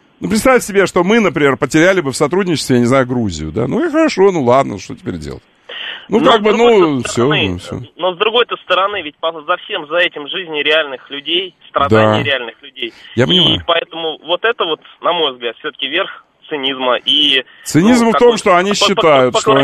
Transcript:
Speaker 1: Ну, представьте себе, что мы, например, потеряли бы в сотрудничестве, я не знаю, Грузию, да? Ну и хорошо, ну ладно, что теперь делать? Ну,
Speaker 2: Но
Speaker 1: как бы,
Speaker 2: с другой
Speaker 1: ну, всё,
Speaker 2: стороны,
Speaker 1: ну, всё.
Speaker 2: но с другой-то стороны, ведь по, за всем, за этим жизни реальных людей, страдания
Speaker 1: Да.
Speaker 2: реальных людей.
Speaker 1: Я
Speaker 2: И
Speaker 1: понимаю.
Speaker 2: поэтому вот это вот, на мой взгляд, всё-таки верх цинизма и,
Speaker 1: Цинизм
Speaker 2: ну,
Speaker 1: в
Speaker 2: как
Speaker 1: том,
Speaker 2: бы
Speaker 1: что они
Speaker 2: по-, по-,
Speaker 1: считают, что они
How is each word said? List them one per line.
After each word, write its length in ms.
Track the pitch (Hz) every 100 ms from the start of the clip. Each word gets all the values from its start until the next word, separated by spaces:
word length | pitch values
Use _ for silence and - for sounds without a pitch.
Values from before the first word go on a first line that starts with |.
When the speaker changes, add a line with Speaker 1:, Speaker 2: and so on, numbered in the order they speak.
| _ _
Speaker 1:
Ну, 100 | 175
представьте 360 | 214 269 254 -
себе, 200 | 196 175
что 180 | 185
мы, 160 | 180 233
например, 380 | 190 147 143 127
потеряли 420 | 139 151 175 190
бы 120 | 139
в 40 | 123
сотрудничестве, 600 | 147 180 185 147 - 123
я 40 |
не 60 | 120
знаю, 200 | 135 123
Грузию, 460 | 123 107 76 78
да? 140 | 85 127
Ну 180 | 196
и 60 | 339
хорошо, 420 | 302 311 - 196
ну 100 | 175
ладно, 340 | 120 131 135 101
что 160 | -
теперь 240 | - - 87
делать? 240 | 71 65 _ _ - - - - -
Ну, 120 | 208
Speaker 2:
Но 120 | 165
Speaker 1:
как 80 | 226
бы, 100 | 214
Speaker 2:
с 20 | 214
другой 240 | 240 214
Speaker 1:
ну, 220 | 165 135
всё, 60 | 117
Speaker 2:
стороны, 380 | - 127 190 151
Speaker 1:
ну, 80 | 90
всё. 220 | - 98 120 -
Speaker 2:
но 180 | 180
с 20 | 170
другой-то 380 | 214 226 - 185
стороны, 380 | - 180 196 202
ведь 140 | 151 -
по, 140 | 165 165
за 140 | 147 180
всем, 280 | - 196 147
за 80 | 170
этим 300 | 175 156 143
жизни 320 | 170 170 151
реальных 480 | 143 156 147 127 -
людей, 440 | 139 143 170 185 _ -
страдания 540 | 143 139 110 107 107
Speaker 1:
Да. 80 | 143
Speaker 2:
реальных 320 | 135 117 -
людей. 320 | 139 135 113 - - 110
Speaker 1:
Я 80 |
Speaker 2:
И 20 | 131
Speaker 1:
понимаю. 360 | - - 98 120
Speaker 2:
поэтому 520 | 165 170 165 160 143
вот 200 | 143 175
это 200 | 226 240
вот, 160 | 185 151 - _
на 100 | 147
мой 220 | 170 151
взгляд, 220 | 123 120 -
всё-таки 300 | 151 - 135
верх 360 | 165 196 - _ _ -
цинизма 480 | 151 131 135 127 117
и, 400 | - - 147 135 - -
Speaker 1:
Цинизм 400 | - 147 202 247
Speaker 2:
ну, 60 | 233
Speaker 1:
в 20 |
Speaker 2:
как 80 | 190
Speaker 1:
том, 100 | 240
Speaker 2:
бы 80 | 226
Speaker 1:
что 180 | 208 175
они 140 | 196
Speaker 2:
по-, 60 | 202
по-, 80 | 202
Speaker 1:
считают, 500 | 202 170 139 127 -
что 140 | 220
они 20 | -